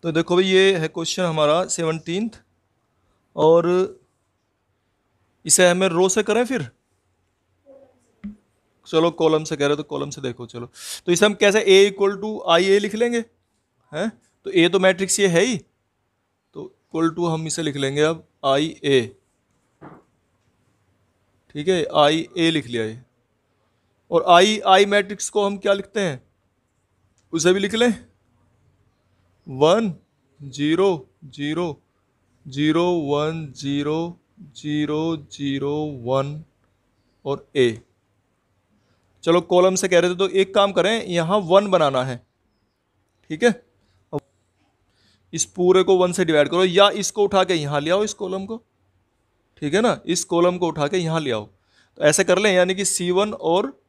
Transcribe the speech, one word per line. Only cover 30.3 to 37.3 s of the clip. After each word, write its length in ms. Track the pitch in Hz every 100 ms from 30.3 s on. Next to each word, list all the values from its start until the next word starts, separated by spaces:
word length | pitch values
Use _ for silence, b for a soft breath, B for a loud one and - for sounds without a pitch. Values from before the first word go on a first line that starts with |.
| _
ज़ीरो, 680 | 143 131 147 165 196 170 - _ 139
ज़ीरो, 540 | 123 143 156 175 139 _ _ _ _ _ _ -
ज़ीरो, 380 | 131 151 156
वन, 600 | 175 175 143 143 151 165 156 127
ज़ीरो, 640 | 139 143 143 156 170 175 _ _ 147 -
ज़ीरो, 600 | 147 151 147 151 160 165 143
ज़ीरो, 420 | - 143 135 139 147 151 139
वन 400 | 117 135 139 151 160 _ _ _ _ _ _ _
और 200 | 135